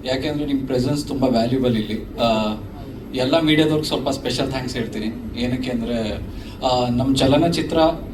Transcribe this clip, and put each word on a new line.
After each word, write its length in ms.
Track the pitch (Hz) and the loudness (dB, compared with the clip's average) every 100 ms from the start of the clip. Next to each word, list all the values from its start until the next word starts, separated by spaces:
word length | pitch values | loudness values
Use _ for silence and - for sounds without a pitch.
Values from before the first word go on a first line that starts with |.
| 127 | -2
ಯಾಕೆಂದ್ರೆ 400 | 131 151 147 147 | -2 -2 -2 0
ನಿಮ್ 220 | 135 127 | -2 0
ಪ್ರೆಸೆನ್ಸ್ 400 | 127 131 147 - | 0 2 0 -2
ತುಂಬ 160 | 135 | 0
ವ್ಯಾಲ್ಯೂಬಲ್ 540 | 131 113 117 127 120 110 | 2 4 2 2 2 2
ಇಲ್ಲಿ. 420 | 107 107 - - | 0 -4 -6 0
ಆ, 340 | 117 110 107 107 - - - - - 131 | 2 2 0 -4 -8 -12 -12 -12 -8 -2
ಎಲ್ಲ 240 | 127 160 | 2 4
ಮೀಡಿಯಾದವ್ರಿಗೆ 480 | 156 151 156 151 - | 4 4 4 2 0
ಸ್ವಲ್ಪ 220 | 147 135 | -2 -2
ಸ್ಪೆಷಲ್ 400 | 135 127 123 135 | -2 -2 -2 -2
ಥ್ಯಾಂಕ್ಸ್ 260 | 131 127 123 | -2 -4 -4
ಹೇಳ್ತೀನಿ. 640 | 110 110 107 - - 117 | -4 -4 -6 -6 -8 -4
ಏನಕ್ಕೆ 300 | 123 127 127 | -2 0 -2
ಅಂದ್ರೆ, 420 | 120 113 117 107 98 - - - - 131 | -2 -2 -2 -2 -4 -6 -8 -10 -8 -2
ಆ, 240 | 127 123 | 0 2
ನಮ್ 260 | 120 135 131 | 0 2 4
ಚಲನಚಿತ್ರ, 640 | 135 143 170 165 - 165 160 165 - | 4 4 4 0 0 2 2 2 -8